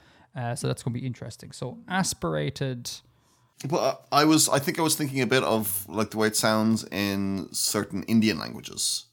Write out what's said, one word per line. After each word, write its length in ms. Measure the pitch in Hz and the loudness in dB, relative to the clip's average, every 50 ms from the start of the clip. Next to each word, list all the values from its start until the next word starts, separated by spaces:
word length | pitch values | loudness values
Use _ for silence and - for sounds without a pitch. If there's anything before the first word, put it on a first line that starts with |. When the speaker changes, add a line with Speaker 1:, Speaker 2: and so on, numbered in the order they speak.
| _ _ _ _ _ _ - | _ _ _ _ _ _ -12
Speaker 1:
uh, 180 | 139 120 120 120 | -8 -6 -6 -6
so 140 | - - 131 | -4 -4 -4
that's 160 | 127 - - | -4 -4 -6
gonna 100 | 123 117 | -6 -6
be 100 | 123 131 | -6 -6
interesting. 460 | 131 117 - 123 120 - - - - | -8 -8 -8 -12 -14 -14 -16 -16 -16
So, 280 | - - 139 127 233 233 - - | -14 -12 -10 -12 -12 -12 -10 -4
aspirated. 1040 | 185 190 180 - - - - 170 156 151 147 143 135 - 143 131 127 120 123 - - - - _ _ _ _ _ _ _ _ _ _ - - 135 | -2 0 0 0 -2 -4 -4 -4 -2 -2 -2 -4 -4 -4 -4 -6 -6 -6 -8 -10 -12 -12 -16 _ _ _ _ _ _ _ _ _ _ -10 -6 -2
Speaker 2:
Well, 120 | 165 - | -2 0
uh, 160 | - - - - - - - | 0 0 0 -2 -4 0 4
I 120 | 143 151 | 6 6
was, 240 | 156 156 151 - - | 8 6 6 6 4
I 120 | - 143 | 2 2
think 180 | 139 180 151 170 | 2 0 0 0
I 40 | 165 | 2
was 120 | 151 - | 0 0
thinking 260 | - 156 131 135 135 | 0 -2 -2 0 0
a 60 | 123 | 2
bit 160 | 107 123 131 - | 4 4 4 4
of, 460 | 73 110 110 107 - - - - - | 4 2 2 2 0 -2 -4 -6 -4
like, 220 | 85 107 107 107 | -2 -2 -2 -2
the 80 | - 110 | 0 2
way 100 | 110 110 | 2 2
it 80 | 107 | 2
sounds 480 | - - 110 110 110 110 110 113 107 - - - | 2 2 4 4 4 4 4 2 2 0 -4 -4
in 560 | 95 101 101 98 98 98 98 98 95 - - - | -2 -2 0 0 -2 -2 -2 -2 -4 -6 -6 -4
certain 520 | - - - - 107 95 - - 98 - | -4 -2 0 0 -2 -2 -2 -4 -6 -2
Indian 340 | - 113 113 107 107 92 78 | 2 4 4 4 4 2 0
languages. 680 | - 58 64 71 - - - - - - - - - _ | -4 -8 -10 -12 -14 -12 -8 -4 -4 -4 -4 -4 -8 _